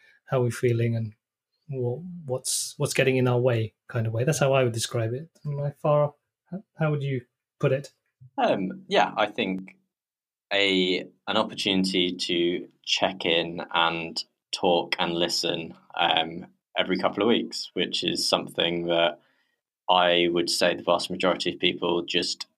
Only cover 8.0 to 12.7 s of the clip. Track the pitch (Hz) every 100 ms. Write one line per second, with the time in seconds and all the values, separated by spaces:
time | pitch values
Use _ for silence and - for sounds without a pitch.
8 | _ _ - - 226 113 95 95 - 190
9 | - - 104 - 98 95 - - _ _
10 | _ _ _ _ - 101 98 95 92 87
11 | - _ - 101 110 - 104 95 95 95
12 | 90 90 - 87 85 87 -